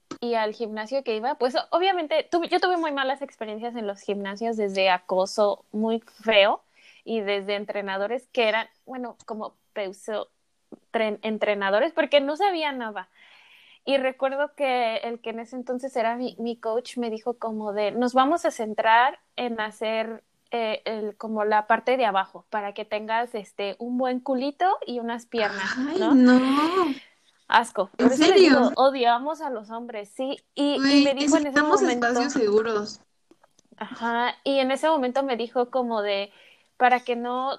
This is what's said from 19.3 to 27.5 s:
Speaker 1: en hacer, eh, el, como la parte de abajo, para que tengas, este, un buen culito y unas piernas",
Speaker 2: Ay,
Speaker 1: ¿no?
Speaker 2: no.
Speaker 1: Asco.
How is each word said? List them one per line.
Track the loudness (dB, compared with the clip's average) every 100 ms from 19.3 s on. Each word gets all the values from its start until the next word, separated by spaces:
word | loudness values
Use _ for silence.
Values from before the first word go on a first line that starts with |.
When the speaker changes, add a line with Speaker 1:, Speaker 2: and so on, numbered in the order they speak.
Speaker 1:
en | -8 -6 -4
hacer, | -8 -4 -4 -2 -4 -8 _ _ _
eh, | -4 -2 -4
el, | -6 -6 -6 -8
como | -6 -2
la | 2 2 2
parte | 2 2 2
de | 2
abajo, | 0 -2 -8 -8
para | -8 -6
que | -8
tengas, | -6 -6 -4 -4 -4
este, | -8 -10 -8 -6 -6
un | -6 -2
buen | -2 -2
culito | -2 -2 -2 0 0 0 -4
y | -6
unas | -6 -8 -6
piernas", | -2 -2 -2 -6 -4
Speaker 2:
Ay, | -4 0
Speaker 1:
¿no? | 4
Speaker 2:
no. | 8 8 8 4 2 2 2 0 -2 -10 _ _ _
Speaker 1:
Asco. | 2